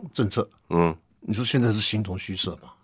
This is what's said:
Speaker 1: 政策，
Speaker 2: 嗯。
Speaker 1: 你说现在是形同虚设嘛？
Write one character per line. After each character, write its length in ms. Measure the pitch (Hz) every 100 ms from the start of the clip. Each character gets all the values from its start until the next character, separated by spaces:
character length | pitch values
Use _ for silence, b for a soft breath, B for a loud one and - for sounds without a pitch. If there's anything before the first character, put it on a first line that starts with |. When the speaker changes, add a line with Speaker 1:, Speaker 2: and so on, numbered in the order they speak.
| 165
Speaker 1:
政 160 | - 107
策， 200 | 120 107 _ -
Speaker 2:
嗯。 260 | 85 85 80 _ _
Speaker 1:
你 140 | -
说 100 | 104
现 180 | 120 135
在 80 | 117
是 80 | 107
形 220 | 107 110
同 160 | 101 92
虚 160 | -
设 180 | 92 - 87
嘛？ 80 | - -